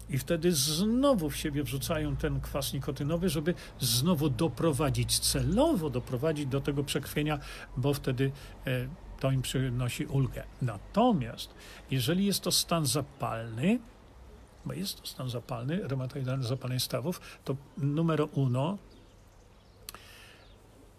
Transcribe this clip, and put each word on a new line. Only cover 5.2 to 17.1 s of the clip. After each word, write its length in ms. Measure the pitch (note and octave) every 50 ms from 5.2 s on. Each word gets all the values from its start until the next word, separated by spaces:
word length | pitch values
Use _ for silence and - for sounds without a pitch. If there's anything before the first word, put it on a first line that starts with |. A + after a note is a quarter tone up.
| - - - C#3 A#2+ C3+ F#3 A#3 D4+ E4+ D4 F#3 D#3 D3
doprowadzić 560 | B2+ B2+ - - B2+ A#2 D3 E3 D#3 D3 D3
do 160 | C3 C3+ C#3
tego 220 | C#3 D3+ C#3+ C#3+ C#3+
przekrwienia, 560 | - - D3+ C3+ - - D#3+ D3 D3+ D3+ C#3 - - - - - - -
bo 160 | C3 B2 C#3+ C#3+
wtedy, 380 | C#3 - C#3 B2+ A#2+ C3+ C3+ C#3 - - - - - -
e, 200 | C3+ B2+ B2+ A#2+ B2+ E3 - - - - -
to 120 | - C3+
im 100 | C3+ C3
przynosi 640 | A#2 - - C3 C3 C3 A#2 B2+ B2+ A#2+ - - D3
ulgę. 380 | - C#3 C#3 C3 A2 - - - - - -
Natomiast 920 | - A#2 G#2 F#2+ - - - G3+ A#3+ B3+ G#3 C#3+ A#2 A#2+ - - - - - - - - - - - -
jeżeli 340 | C3+ C3+ A2+ C3+ F3 F#3 G3+
jest 160 | G3+ F3+ -
to 100 | - F#3
stan 340 | - - - - E3+ E3 D3+
zapalny, 960 | C3 - D3+ - - - - B2 A#2 A2+ A2+ A#2 A2+ A2 A#2 C#3+ F#3+ A#3 B3+ - - - - - - - - - - - - - - - - -
bo 80 | C3+ C3
jest 280 | D#3 G3 G3+ - -
to 60 | -
stan 220 | - - - C3 B2
zapalny, 580 | A#2 A#2+ - - B2+ A2+ A#2 C3+ E3+ G3+ G3
reumatoidalne 560 | B2 C#3 C3+ B2+ B2+ - C#3+ B2+ B2+ C3 C3+ B2+
zapalenie 360 | A2+ C3 B2+ - B2 B2+ B2+
stawów, 420 | - - - A#2+ A#2+ E3+